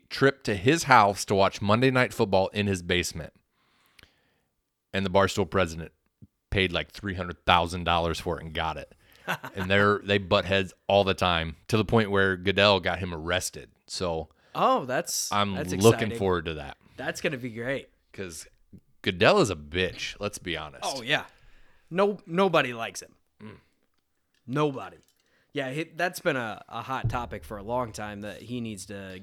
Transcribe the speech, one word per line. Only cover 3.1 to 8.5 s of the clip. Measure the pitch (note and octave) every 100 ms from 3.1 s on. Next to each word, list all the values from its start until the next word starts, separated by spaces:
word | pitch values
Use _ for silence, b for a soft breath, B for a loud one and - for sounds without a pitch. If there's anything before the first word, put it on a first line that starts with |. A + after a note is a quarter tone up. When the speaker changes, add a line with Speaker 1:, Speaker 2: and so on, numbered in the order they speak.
| F2 C#2+ _ _ b b b b b b b b b b b _ _ _
Speaker 1:
And | F#2+ F#2+
the |
Barstool | F#2+ F#2+ - F#2
president | G2 F2 E2 E2 _ _ _ - _ -
paid, | - F#2
like, | F2 D#2
three | - G#2
hundred | F#2 F2 E2 -
thousand | F2+ E2+ F2+
dollars | E2+ E2+ E2+ D#2
for | - D#2+
it |
and | D#2+